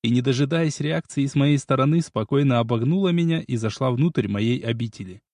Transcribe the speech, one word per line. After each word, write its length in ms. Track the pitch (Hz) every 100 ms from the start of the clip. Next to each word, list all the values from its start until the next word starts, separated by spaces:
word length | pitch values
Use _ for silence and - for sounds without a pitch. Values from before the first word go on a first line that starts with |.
И, 60 | 113
не 120 | 123
дожидаясь 580 | 127 127 139 165 160 -
реакции 480 | 147 160 - - 139
с 80 | 143
моей 240 | 143 143
стороны, 420 | - 131 135 165
спокойно 560 | 165 - 107 139 143 120
обогнула 520 | 113 117 123 180 190
меня 300 | 170 170 165
и 160 | - 123
зашла 360 | 110 - 131
внутрь 360 | 123 165 156 104
моей 320 | 101 110 123
обители. 600 | 117 113 117 - 95 92 _